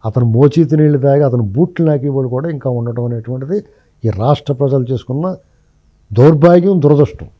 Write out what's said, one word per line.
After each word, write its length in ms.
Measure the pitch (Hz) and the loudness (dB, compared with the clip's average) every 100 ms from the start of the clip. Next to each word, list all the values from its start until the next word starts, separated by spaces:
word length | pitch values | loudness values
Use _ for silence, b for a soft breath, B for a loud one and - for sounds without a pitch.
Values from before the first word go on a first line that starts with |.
| 113 | -4
అతను 200 | 127 120 | -2 0
మోచేతి 520 | 113 143 160 151 151 | 4 4 4 2 2
నీళ్ళు 220 | 151 147 | 2 2
తాగి 240 | 139 139 | 2 2
అతను 200 | 143 120 | 2 0
బూట్లు 420 | 107 104 175 175 160 | -2 -2 -2 0 -2
నాకేవాడు 420 | 147 143 135 131 | 0 -2 -4 -4
కూడా 220 | 127 165 | -4 -6
ఇంకా 200 | 147 131 | -6 -6
ఉండటం 360 | 120 117 117 120 | -4 -6 -6 -6
అనేటువంటిది 580 | 120 113 127 135 202 - b b b 113 | -6 -8 -10 -6 -8 -8 b b b -6
ఈ 40 | |
రాష్ట్ర 440 | 95 117 147 - | -2 -2 -2 -2
ప్రజలు 320 | 131 143 135 123 | -4 -2 -2 -2
చేసుకున్న 440 | 127 - 135 180 180 _ _ _ _ _ _ _ | -6 -6 -6 -6 -8 _ _ _ _ _ _ _
దౌర్భాగ్యం, 680 | 104 143 156 165 175 180 185 | 4 4 6 6 4 4 2
దురదృష్టం. 460 | 143 147 151 - - | 2 2 2 -2 -18